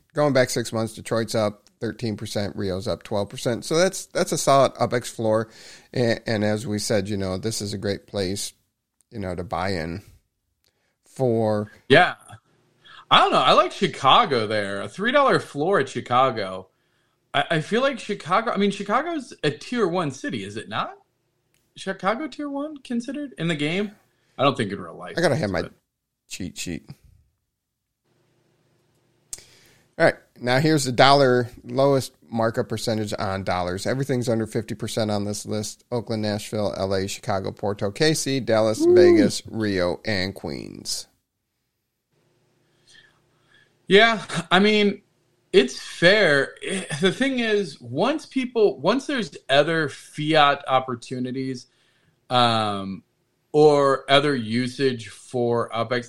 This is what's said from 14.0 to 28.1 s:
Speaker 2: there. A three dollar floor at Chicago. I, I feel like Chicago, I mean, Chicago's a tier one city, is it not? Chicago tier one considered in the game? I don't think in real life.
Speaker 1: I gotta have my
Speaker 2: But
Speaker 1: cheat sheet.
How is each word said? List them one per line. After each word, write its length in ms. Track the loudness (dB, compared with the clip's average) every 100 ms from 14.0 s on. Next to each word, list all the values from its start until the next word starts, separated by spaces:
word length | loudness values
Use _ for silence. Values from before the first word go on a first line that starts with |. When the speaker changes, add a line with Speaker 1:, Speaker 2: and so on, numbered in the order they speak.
| 4 6 4 0 0
Speaker 2:
there. 360 | -2 -2 -6
A 60 | -8
three 220 | -6 0
dollar 300 | 2 4 2
floor 400 | 0 -4 0 0
at 80 | 0
Chicago. 800 | -6 0 2 2 0 -6 -8 -14 _ _ _ _ _ _
I, 120 | -4 0
I 100 | -2
feel 180 | 0 0
like 180 | 0 -2
Chicago, 520 | -6 -10 -2 -2 0
I 60 | 0
mean, 120 | 0
Chicago's 600 | -2 -2 -2 -2 -6 -10 -6
a 80 | -4
tier 380 | -4 -6 -2 -2
one 220 | -2 -4
city, 340 | -6 -8 -8
is 140 | -10 -12
it 100 | -8
not? 300 | -8 -8 -10 _ _ _ _ _ _ _ -14
Chicago 500 | -12 -6 -4 -4 -6
tier 220 | -10 -10
one 260 | -8 -10 -12
considered 540 | -8 -6 -6 -10 -12 -6
in 100 | -4
the 60 |
game? 380 | -2 -2 -2 -4 -8 _ _ _ 0
I 60 |
don't 140 | 0 0
think 160 | -4
in 80 | -6
real 140 | -10
life. 200 | -14 -8 0
Speaker 1:
I 40 |
gotta 160 | 0 2
have 140 | 0
my 120 | -2
Speaker 2:
But 100 | -4 -10 _ _ _ _ _
Speaker 1:
cheat 280 | -12 -10 -10
sheet. 320 | -8 -10 -12 -20 _ _ _ _ _ _ _ _ _ _ _